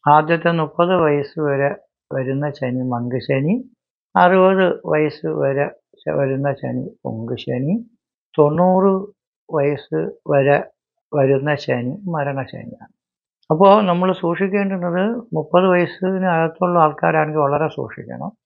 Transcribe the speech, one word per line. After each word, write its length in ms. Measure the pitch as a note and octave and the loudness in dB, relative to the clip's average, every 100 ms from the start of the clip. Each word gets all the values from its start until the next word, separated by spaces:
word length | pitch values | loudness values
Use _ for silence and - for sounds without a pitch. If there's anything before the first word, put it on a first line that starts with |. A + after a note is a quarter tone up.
| D3 | 6
ആദ്യത്തെ 460 | D3+ D#3 E3 E3+ | 4 4 0 0
മുപ്പത് 400 | E3 D3+ - F3 F#3 | 0 -2 0 2 2
വയസ്സ് 380 | D#3 D3 C#3 - | 2 0 -2 -4
വരെ 280 | D3+ C#3 C#3 - _ _ _ | -2 0 0 -2 _ _ _
വരുന്ന 340 | C3+ C3 C3+ D3 | -6 -4 -2 -4
ശനി 320 | C#3 B2+ B2+ B2+ | -4 -4 -4 -4
മംഗശനി, 640 | A#2+ A#2+ B2+ - C3+ D3+ B3 - _ _ _ _ F#3 | -4 -4 -6 -2 -2 0 -2 -4 _ _ _ _ 4
അറുപത് 480 | F3+ F#3+ F#3 F#3+ F3+ - - | 4 6 4 4 2 0 -2
വയസ്സ് 420 | D#3 D3+ - D#3+ D#3 | 0 0 -4 -6 -2
വരെ 240 | C#3 C#3 C#3+ - _ _ | -2 0 -4 -6 _ _
ശ-, 180 | - D3+ | -4 -2
വരുന്ന 300 | C#3 C3+ C#3+ C3+ | 0 -2 -2 -4
ശനി 240 | B2+ B2+ D#3 - | -6 -6 -8 -10
പൊങ്കുശനി, 760 | C3 A2+ A#2 A#2+ - B2 C#3 A3+ A#3 _ _ _ _ - | -10 -8 -8 -8 -6 -4 -2 -4 -6 _ _ _ _ 2
തൊണ്ണൂറ് 580 | D3 D#3+ F3+ F#3 G3 F#3+ G3+ _ _ _ _ | 2 4 2 4 2 0 -4 _ _ _ _
വയസ്സ് 520 | D#3+ C#3+ C#3+ - D#3 E3 - D#3 | -2 -2 -2 -4 -4 -4 -8 0
വരെ 260 | C#3+ C#3 C#3+ - _ _ _ _ | 2 4 2 0 _ _ _ _
വരുന്ന 400 | D3 C3+ C3+ D3 D3 - | 0 2 2 0 -4 -2
ശനി 280 | B2 B2 G3+ G3 | -4 -4 -8 -8
മരണശനിയാണ്. 760 | D#3+ C#3 C#3 B2+ - - - - _ _ _ _ _ _ | -6 -4 -6 -8 -12 -16 -18 -20 _ _ _ _ _ _
അപ്പോൾ 240 | D#3+ G3 G#3 F#3+ | 4 6 6 4
നമ്മൾ 180 | F3 F#3 F3+ | 0 0 -2
സൂക്ഷിക്കേണ്ടുന്നത് 840 | E3+ E3+ G3 G3+ G3 F#3+ F3 E3+ G3+ A#3+ - | -4 -2 -2 -2 -2 -4 -4 -2 -2 -4 -6
മുപ്പത് 340 | D#3 D3+ F3+ F#3 | -8 0 2 4
വയസ്സിനകത്തുള്ള 1040 | F3 E3+ - F#3 F#3+ F#3 E3 D#3+ D#3+ F3+ F3 D#3 | 2 0 -2 -4 -2 0 0 -2 -2 -2 2 2
ആൾക്കാരാണെങ്കിൽ 580 | D3 E3 D#3+ D3+ D3+ C#3 | 2 0 0 0 0 0
വളരെ 240 | D3 D#3 - | 0 -2 -4
സൂക്ഷിക്കണം. 560 | B2 - A#2 B2 E3 _ | -10 -12 -14 -12 -12 _